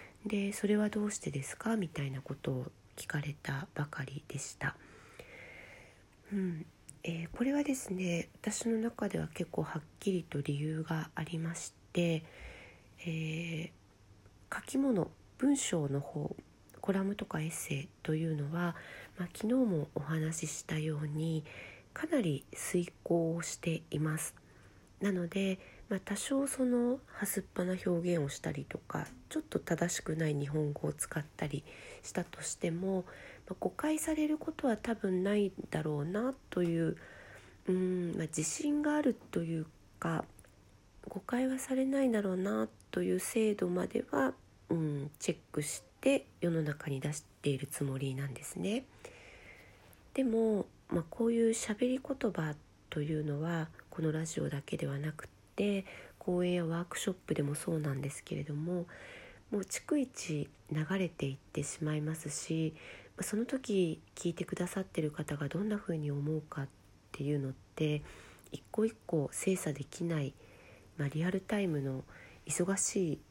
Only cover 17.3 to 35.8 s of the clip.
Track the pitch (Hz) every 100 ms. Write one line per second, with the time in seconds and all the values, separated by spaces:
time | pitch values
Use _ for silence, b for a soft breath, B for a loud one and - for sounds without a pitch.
17.3 | 160 156 - - 139 143 - - 156 165
18.3 | 151 143 165 175 B B B B - 175
19.3 | - 214 262 240 165 147 - 143 160 156
20.3 | 165 156 - - 156 156 151 151 151 165
21.3 | 156 151 B B B - - 311 294 180
22.3 | 139 - - - 180 175 - - 170 160
23.3 | 170 165 - 165 160 - 151 156 156 -
24.3 | - B B B B B - 196 185 170
25.3 | 196 196 190 B B - 190 - 208 -
26.3 | 269 277 - 254 240 240 262 - - 208
27.3 | - - - 180 185 185 170 175 170 143
28.3 | - 160 143 143 - - - - - -
29.3 | 311 - - - 165 170 - - 160 160
30.3 | 147 143 151 147 147 151 147 - 156 147
31.3 | - 151 143 B B B B - - 175
32.3 | - 147 - 175 165 190 190 175 B B
33.3 | B - 185 196 - 302 311 - 311 302
34.3 | 302 - - 269 214 - 226 196 185 190
35.3 | 208 202 - - 160